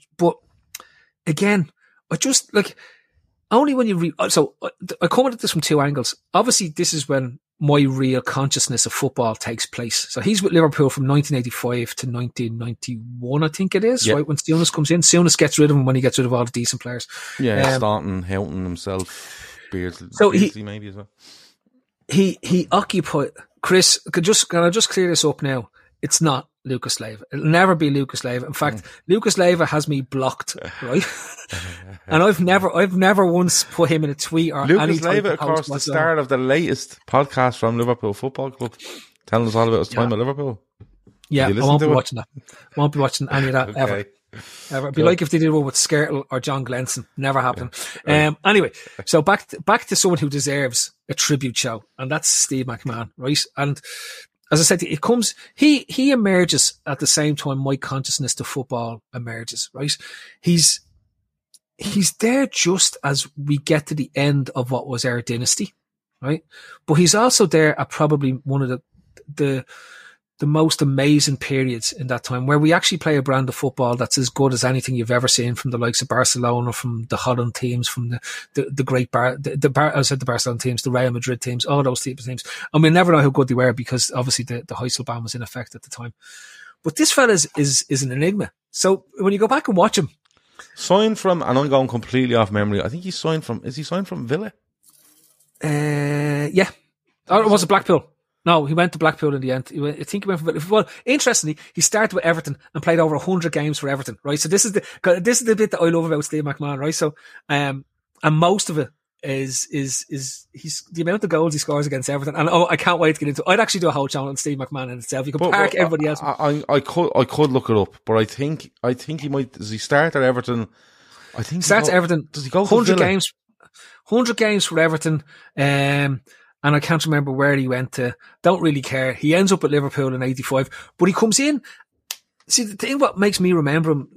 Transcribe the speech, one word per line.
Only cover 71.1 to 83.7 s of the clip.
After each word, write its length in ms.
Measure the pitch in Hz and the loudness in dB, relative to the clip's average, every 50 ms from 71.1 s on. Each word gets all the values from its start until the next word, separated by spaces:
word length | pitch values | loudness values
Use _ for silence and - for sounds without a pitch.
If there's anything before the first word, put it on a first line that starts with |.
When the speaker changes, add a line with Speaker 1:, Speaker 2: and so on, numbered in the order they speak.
| 151 147 143 147 135 - | 4 4 4 2 -2 -4
Speaker 1:
periods 540 | - - 139 135 131 127 120 113 - - | -4 -4 -2 -2 0 -2 -4 -4 -6 -8
in 160 | - 190 131 127 | -6 -6 -6 -6
that 140 | 123 117 | -6 -6
time 240 | - - 127 123 127 | -4 -6 -6 -4 0
where 120 | 139 147 147 | 2 2 4
we 120 | 151 156 | 6 4
actually 280 | 170 190 - - 190 160 | 4 4 2 0 -2 0
play 180 | - 160 151 | 0 0 0
a 60 | 143 | 0
brand 260 | 131 139 131 131 131 127 | 2 2 0 0 0 -2
of 60 | - | -4
football 400 | - - 131 - - 127 120 120 | -4 -4 -4 -2 0 0 0 0
that's 220 | 123 120 - - 139 | -2 -2 -2 0 -2
as 100 | 127 - | -2 -2
good 240 | - - 135 135 | 0 2 2 2
as 120 | 127 117 127 | 2 2 0
anything 300 | 127 127 131 - - 131 | 0 0 0 -2 -2 -2
you've 160 | 120 113 113 | -2 0 0
ever 180 | 123 123 123 120 | 0 2 2 2
seen 260 | - - 120 123 120 | 0 2 0 -2 -4
from 160 | - - 131 | -4 -4 -4
the 80 | 123 117 | -4 -2
likes 240 | 120 120 117 - | -2 -2 -2 -2
of 60 | 127 - | -2 0
Barcelona, 680 | 117 123 127 - - 123 120 120 120 120 120 120 113 | 0 2 2 2 0 0 0 0 0 0 -2 -4 -6
from 300 | - - 123 117 113 113 | -6 -6 -6 -6 -6 -6
the 120 | - 110 | -6 -6
Holland 380 | - - 127 123 123 120 117 - | -4 -2 -2 0 0 -2 -4 -4
teams, 340 | - 127 123 123 123 117 - | -4 -4 -4 -2 -2 -4 -4
from 220 | - 127 120 120 | -4 -4 -6 -6
the, 100 | 123 120 - - - - - _ | -6 -8 -8 -12 -14 -14 -14 _
the, 120 | - 139 135 - | -4 -4 -4 -4
the 140 | 139 135 127 | -4 -6 -2
great 260 | - 127 123 123 - | 0 0 -2 -2 0
Bar-, 280 | - 120 123 127 127 135 | 0 0 0 0 -2 -4
the, 180 | 139 - 131 | -8 -6 -4
the 140 | 143 147 143 | 2 2 2
Bar-, 260 | 127 143 151 151 - | 4 4 2 2 2
I 60 | 143 | 0
said 180 | 131 - 143 131 | 0 0 -2 -2
the 60 | 131 | -2
Barcelona 320 | 127 117 113 - 123 120 117 | -4 -2 -2 -2 -4 -4 -4
teams, 240 | - 127 123 117 | -4 -4 -4 -2
the 80 | - 135 | -4 -2
Real 200 | 123 123 127 123 | 0 0 0 0
Madrid 300 | 120 120 113 127 123 110 | -2 -2 -4 -4 -6 -6
teams, 240 | - 123 123 120 - | -6 -6 -6 -4 -2
all 180 | - 143 143 | 0 0 0
those 200 | 139 131 123 - - | 0 0 -2 -4 -6
types 160 | 131 127 131 | -8 -10 -10
of 60 | 110 | -10
teams. 180 | 123 127 120 - - - - - - - | -10 -10 -10 -12 -14 -14 -14 -10 0 4
And 80 | 151 | 6
we'll 100 | 160 156 | 6 6
never 200 | 165 180 185 175 | 6 6 6 6
know 100 | 165 151 | 6 6
how 80 | 139 139 | 6 4
good 180 | 131 143 131 127 | 4 4 2 2
they 60 | 123 | 2
were 180 | 120 127 127 | 2 2 2